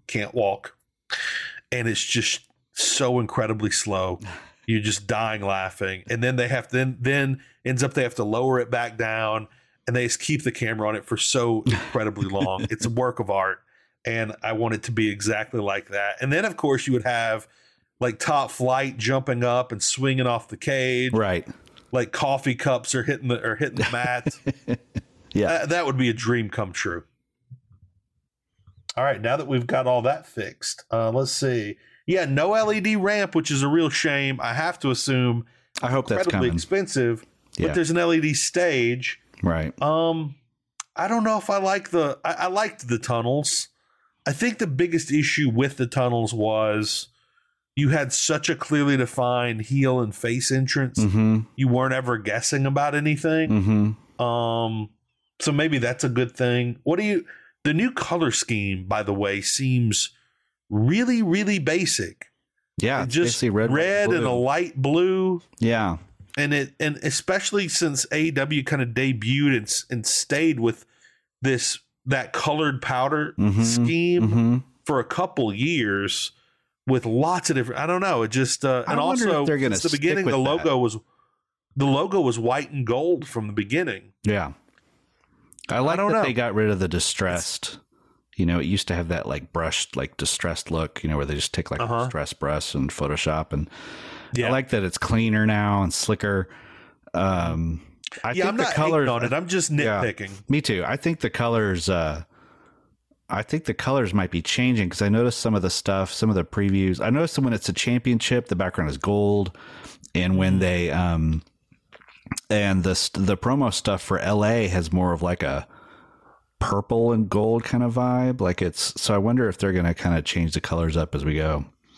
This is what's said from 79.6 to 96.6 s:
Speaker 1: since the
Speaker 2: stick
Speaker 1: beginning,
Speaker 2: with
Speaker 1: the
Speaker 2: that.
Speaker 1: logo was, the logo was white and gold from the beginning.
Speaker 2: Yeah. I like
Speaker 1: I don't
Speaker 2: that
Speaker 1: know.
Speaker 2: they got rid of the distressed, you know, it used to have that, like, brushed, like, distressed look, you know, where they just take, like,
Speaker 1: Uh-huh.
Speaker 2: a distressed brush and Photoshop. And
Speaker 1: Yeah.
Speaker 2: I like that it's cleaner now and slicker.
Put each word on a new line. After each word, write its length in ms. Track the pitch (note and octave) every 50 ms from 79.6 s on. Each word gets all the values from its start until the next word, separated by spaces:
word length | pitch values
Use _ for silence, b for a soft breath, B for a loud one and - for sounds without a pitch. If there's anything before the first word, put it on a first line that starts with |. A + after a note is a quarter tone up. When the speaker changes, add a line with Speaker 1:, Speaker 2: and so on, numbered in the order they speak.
| C3+ B2 G#2
Speaker 1:
since 80 | F#2+ -
the 60 | E3+
Speaker 2:
stick 120 | D3 C#3
Speaker 1:
beginning, 240 | C#3+ E3+ F#3 G3+ F#3
Speaker 2:
with 80 | C#3 C#3
Speaker 1:
the 40 | C3+ C3
Speaker 2:
that. 0 | C3+ D3+ E3+ -
Speaker 1:
logo 120 | D#3+ C#3 B2
was, 200 | B2 A2+ G#2+ A2 - _ _ _ _ _ _ _ _ _ _ _ _ _ _
the 100 | C3+ C#3
logo 360 | C#3 C3+ C#3 E3 F#3+ G3 G3
was 180 | D#3 B2+ A2+ A#2
white 320 | A2+ A#2+ B2+ D3 C#3+ -
and 140 | D3 C#3 B2 A2
gold 400 | A#2+ C3 D#3 F3 F3+ C#3 D3+ -
from 200 | - A#2 G#2+ G#2
the 60 | G2+
beginning. 600 | G#2+ G2+ G2+ B2 E3 F3+ D3+ G2+ F#2+ - - _ _ -
Speaker 2:
Yeah. 300 | G#2 G#2 G2 E2 D2 D2 - _ _ b b b b b b b b b b b b b b b b b - - -
I 100 | - A#2+
like 140 | C3 D3+ E3+
Speaker 1:
I 20 | F#3
don't 100 | G3+ G#3
Speaker 2:
that 60 | G#3+ A3
Speaker 1:
know. 60 | G3
Speaker 2:
they 80 | C3+ A#2+
got 200 | A#2+ A#2+ A#2 G2
rid 160 | G#2+ A2 G#2+
of 100 | G#2 F#2
the 100 | F#2 F2
distressed, 920 | E2+ E2+ - - - - G2 F2+ F2 E2+ - - - - - - - - - _ b b b b b b b b -
you 100 | - F#2
know, 140 | E2+ E2+ F2
it 60 | C#2
used 240 | D#2 G2 G2 - -
to 60 | F2+
have 120 | F2 E2+ E2
that, 200 | F2 D#2+ - -
like, 240 | C#2 D2 C2 - -
brushed, 420 | E2+ E2 D#2+ - - - - -
like, 220 | C2 C2 - - -
distressed 540 | - - - - - F2 D#2+ - - -
look, 300 | E2 D#2+ D#2+ D#2 - - -
you 60 | D#2
know, 60 | D#2
where 100 | D2 D2
they 100 | C#2 D2
just 180 | C#2+ - - -
take, 180 | - D#3+ -
like, 80 | - -
Speaker 1:
Uh-huh. 160 | A#2 A2 A#2+
Speaker 2:
a 40 | A#2 B2
distressed 340 | B2+ - D#3 D3 - - -
brush 380 | - C#2+ D2+ D2+ - - -
and 140 | C#2+ C2+ C#2
Photoshop. 640 | - - D2 C#2+ D2 D2+ - D#2+ D2+ D#2 D#2 - -
And 160 | D2 D#2 B B B B B B B B B B B B B B
Speaker 1:
Yeah. 140 | A#2+ A#2+ A2
Speaker 2:
I 40 |
like 180 | B2+ C3+ C3 -
that 120 | - G#2+ F#2+
it's 140 | F2+ - -
cleaner 480 | - - A2+ A2+ A2+ A2+ G#2+ G#2+ G#2+
now 360 | G#2+ G#2+ G#2 G#2 G#2 G2+ G2+ G2
and 100 | F2 -
slicker. 560 | - - - G#2+ - - G#2 G2+ F#2+ F#2 B B B